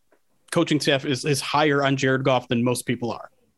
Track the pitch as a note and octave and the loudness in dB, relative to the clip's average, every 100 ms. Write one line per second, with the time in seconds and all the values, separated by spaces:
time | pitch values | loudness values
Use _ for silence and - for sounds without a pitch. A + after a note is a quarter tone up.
0 | _ _ _ _ - E3+ D#3+ D3+ D#3 C#3 | _ _ _ _ -4 -2 0 0 2 0
1 | C#3+ B2+ D#3 C#3 - C#3+ D#3 C#3+ C#3 C3+ | 0 -4 -2 -2 0 0 2 2 2 2
2 | C3+ C3 C3+ B2+ - A#2+ B2 B2 - A#2 | 2 2 2 0 0 0 0 -2 -4 -4
3 | A#2 G2 - _ _ | -4 -8 -12 _ _